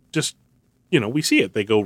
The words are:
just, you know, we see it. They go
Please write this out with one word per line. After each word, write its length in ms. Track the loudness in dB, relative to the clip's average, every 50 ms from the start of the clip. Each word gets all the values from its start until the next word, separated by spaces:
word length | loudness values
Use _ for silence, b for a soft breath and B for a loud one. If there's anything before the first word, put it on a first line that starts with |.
| _ _
just, 240 | -6 -6 -6 -6 -8 _ _ _ _ _ _ _ _ _ _ 0
you 80 | 0 0
know, 100 | 0 0
we 120 | -2 -2
see 180 | -2 0 2 2
it. 120 | 0 0 -2
They 100 | -4 -2
go 180 | 0 0 0 0